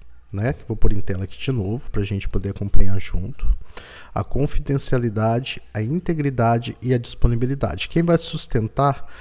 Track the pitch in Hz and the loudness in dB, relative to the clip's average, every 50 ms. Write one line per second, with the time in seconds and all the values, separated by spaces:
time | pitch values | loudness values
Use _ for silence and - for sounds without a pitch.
0 | - - - - - - - 98 110 127 - - - - 113 - - - 101 101 | -20 -18 -20 -20 -18 -12 -10 -6 -6 -6 -6 -6 -8 -10 2 6 8 8 8 6
1 | - - 95 92 98 - - - - - 135 117 95 95 110 127 - - - 107 | 4 2 -2 -4 -6 -10 -10 -10 -8 -6 -6 -4 -6 -6 -8 -8 -8 -6 -6 -4
2 | 101 98 101 95 - - - 104 92 98 98 - 101 101 - - 95 98 101 98 | -4 -4 -4 -6 -4 -4 -4 -4 -4 -6 -8 -8 2 8 10 10 10 10 8 6
3 | - - - 85 87 - 139 - - - - - - - - - - - - - | 4 0 -2 -4 -4 -6 -6 0 0 0 0 0 -4 -12 -14 -16 -18 -20 -20 -20
4 | - - - 104 101 - - 123 143 147 - - 143 - 139 135 - - 135 123 | -16 -10 -8 -8 -6 -4 -4 -2 -2 0 -2 -2 -2 -2 -4 -4 -2 -2 -2 0
5 | 120 117 98 110 110 113 117 123 131 - - - - - - 107 110 117 151 180 | -2 -2 -2 -2 -2 -2 -2 -2 -4 -8 -12 -14 -14 -12 -10 -8 -6 -6 -6 -6
6 | 175 - 170 151 143 143 131 120 117 117 120 120 123 123 - - - 127 127 123 | -4 -4 -4 -4 -4 -4 -2 -2 0 0 0 -2 -4 -8 -12 -8 -4 -4 -2 -2
7 | 120 - - - - 120 120 117 127 127 139 139 - 101 - 101 - - - 170 | -4 -6 -2 2 2 2 2 0 -2 -4 -4 -4 -6 -6 -6 -8 -8 -4 -2 -2
8 | 170 170 170 160 - - - - - - - 120 110 107 - - 139 143 135 - | 0 0 0 0 -2 -4 -6 -6 -4 -2 -2 -2 -4 -4 -4 -2 -2 -2 -2 -4
9 | - - - - | -8 -12 -12 -12